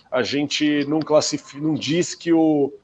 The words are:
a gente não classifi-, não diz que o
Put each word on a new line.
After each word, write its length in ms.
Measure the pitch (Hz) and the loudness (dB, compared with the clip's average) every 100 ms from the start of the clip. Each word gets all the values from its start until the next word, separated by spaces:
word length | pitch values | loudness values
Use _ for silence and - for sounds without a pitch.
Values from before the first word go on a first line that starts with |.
| - | -6
a 120 | 127 | -2
gente 600 | 104 135 143 - 151 147 139 | -2 -2 -2 0 0 0 0
não 140 | 156 | -2
classifi-, 600 | 143 151 143 147 - 139 | 2 2 2 -4 -8 -6
não 140 | 151 | -4
diz 400 | 143 107 165 170 | -2 -2 -2 -2
que 180 | - 170 | -4 0
o 400 | 165 160 151 139 - | 4 4 2 0 -4